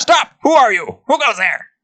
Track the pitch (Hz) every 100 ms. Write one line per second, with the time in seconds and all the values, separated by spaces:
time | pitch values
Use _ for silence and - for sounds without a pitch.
0 | - 330 240 _ - 320 247 185 165 -
1 | - 302 277 185 185 151 - _